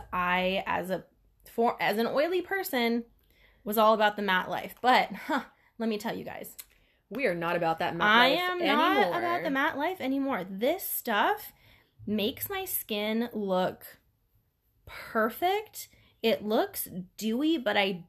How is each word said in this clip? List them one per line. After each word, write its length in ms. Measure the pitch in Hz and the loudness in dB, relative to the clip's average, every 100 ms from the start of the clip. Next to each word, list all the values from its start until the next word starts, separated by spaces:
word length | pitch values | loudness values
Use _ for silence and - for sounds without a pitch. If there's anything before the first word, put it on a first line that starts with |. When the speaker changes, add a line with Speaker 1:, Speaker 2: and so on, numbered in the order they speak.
| - | -6
Speaker 1:
I, 500 | 185 180 180 185 190 - | -2 0 2 2 0 -2
as 240 | 175 175 | -2 -2
a, 140 | 175 - _ _ _ - | -6 -6 _ _ _ -10
for, 260 | - 233 233 | 0 0 2
as 160 | 165 208 | 0 0
an 80 | 233 | 0
oily 340 | 269 320 359 | 0 0 0
person, 600 | 349 381 370 254 233 233 233 _ _ _ _ _ | -2 -4 -2 0 0 0 -4 _ _ _ _ _
was 140 | - 220 | -4 4
all 160 | 214 | 4
about 220 | 220 214 208 | 6 2 2
the 60 | |
matte 280 | 202 185 - | 0 0 0
life. 240 | 185 - - | -6 -6 0
But, 300 | 240 233 180 | 4 4 4
huh, 300 | 190 - 285 - _ _ - | -4 -4 -4 -4 _ _ -6
let 100 | 226 | -4
me 80 | 208 | -2
tell 180 | 202 185 | -4 -8
you 80 | |
guys. 320 | - - - - - _ _ _ _ | -8 -12 -12 -16 -20 _ _ _ _
Speaker 2:
We 180 | 208 254 | -2 -2
are 80 | |
not 220 | 170 165 175 | 0 0 0
about 220 | 165 165 | 0 0
that 180 | 180 170 | -2 2
matte 100 | 208 | 4
Speaker 1:
I 200 | 226 254 | 6 6
Speaker 2:
life 80 | 311 | 4
Speaker 1:
am 180 | 359 359 320 | 0 0 2
not 300 | 294 339 392 | 4 4 4
Speaker 2:
anymore. 200 | 381 349 | 2 2
Speaker 1:
about 240 | 349 349 | 0 -2
the 60 | - | 0
matte 280 | 269 302 269 | 0 0 0
life 220 | 311 370 | -4 -2
anymore. 440 | 262 277 269 262 196 | -2 -2 0 -2 -4
This 380 | 190 247 370 - | -2 0 0 -4
stuff 680 | - - 208 302 427 - - - - _ _ - | -6 -2 2 2 0 -6 -20 -20 -20 _ _ -4
makes 420 | 214 208 - - | 0 0 -2 -8
my 140 | 392 | -6
skin 640 | 381 - - 208 214 220 233 | -4 -6 -4 -4 0 0 -2
look 520 | 220 202 185 185 - - - _ _ _ _ _ _ _ _ - | -4 0 2 0 -2 -16 -20 _ _ _ _ _ _ _ _ -18
perfect. 1040 | - - 226 220 226 359 403 427 - - _ _ _ | -16 -4 0 0 2 0 0 -4 -14 -16 _ _ _
It 220 | 226 - | 0 0
looks 440 | 208 226 392 - - 208 180 - | 0 0 0 -4 -10 -10 -14 -8
dewy, 400 | 214 233 311 330 | -4 0 0 0
but 180 | 240 208 | 0 2
I 280 | 240 180 | 0 -2